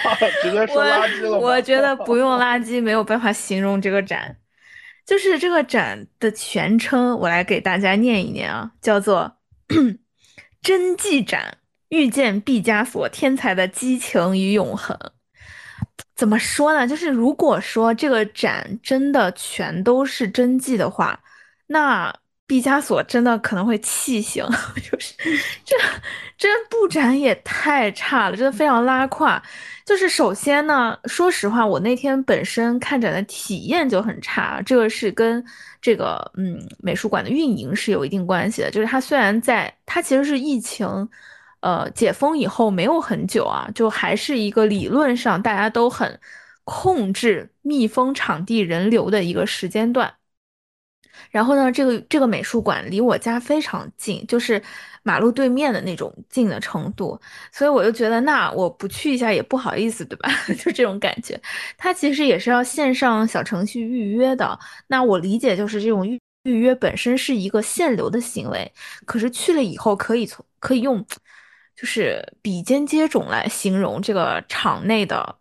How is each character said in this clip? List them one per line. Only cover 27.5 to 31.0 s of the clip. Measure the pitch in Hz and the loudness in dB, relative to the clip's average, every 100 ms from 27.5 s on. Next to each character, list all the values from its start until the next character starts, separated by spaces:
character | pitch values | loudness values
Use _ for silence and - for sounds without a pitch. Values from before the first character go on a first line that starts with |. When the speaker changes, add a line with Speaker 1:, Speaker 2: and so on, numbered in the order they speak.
| - 302 285 214 | -4 0 2 0
Speaker 2:
差 | - - 262 196 | -2 -2 0 0
了， | 190 | 0
真 | |
的 | 269 | 0
非 | 233 302 | 2 2
常 | 233 | 4
拉 | 254 262 269 | 4 2 0
胯。 | - 294 - - - - - - | 0 2 2 -4 -18 -18 -8 0
就 | 392 | 2
是 | 370 | 2
首 | - 226 | 2 0
先 | 202 285 285 311 | 0 0 2 2
呢， | 277 233 233 | 2 0 -2